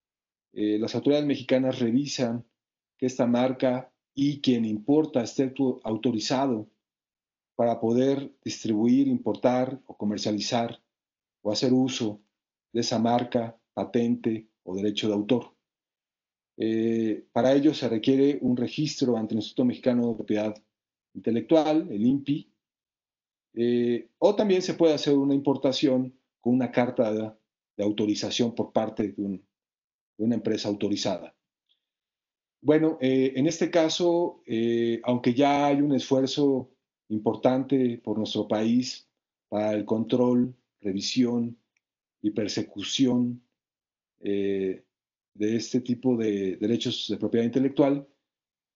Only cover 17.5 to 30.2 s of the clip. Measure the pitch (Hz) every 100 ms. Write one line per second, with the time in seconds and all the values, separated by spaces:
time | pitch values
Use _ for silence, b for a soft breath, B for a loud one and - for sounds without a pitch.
17.5 | 139 151 143 123 110 135 135 139 - 127
18.5 | 123 120 - 151 - 127 113 107 110 104
19.5 | - 123 - 127 120 120 110 - 104 107
20.5 | - _ _ _ _ _ - 117 117 -
21.5 | 160 151 156 180 104 120 139 139 156 -
22.5 | _ _ _ _ _ _ _ _ _ _
23.5 | 113 120 120 120 120 - - 180 208 208
24.5 | 185 180 151 165 143 151 143 139 139 143
25.5 | 135 139 127 143 127 127 _ _ _ 117
26.5 | 127 120 127 123 127 110 110 110 - _
27.5 | _ _ - 104 107 107 104 101 - 117
28.5 | - - 113 110 - 104 - 98 92 _
29.5 | _ _ _ _ _ _ -